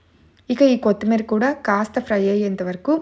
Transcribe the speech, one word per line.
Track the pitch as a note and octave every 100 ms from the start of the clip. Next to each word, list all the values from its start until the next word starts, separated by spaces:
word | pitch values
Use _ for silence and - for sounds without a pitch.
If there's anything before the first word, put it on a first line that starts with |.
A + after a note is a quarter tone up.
| _ _ _ _ -
ఇక | B3+
ఈ | C#4 B3
కొత్తిమీర | G#3+ G3+ G#3+ A3+
కూడా | A3 G#3+ C4
కాస్త | D4 - G3+ G#3+ B3
ఫ్రై | B3 G#3 G3
అయ్యేంత | G3+ G3+ F#3+
వరకు | F3+ F3+ - D#4+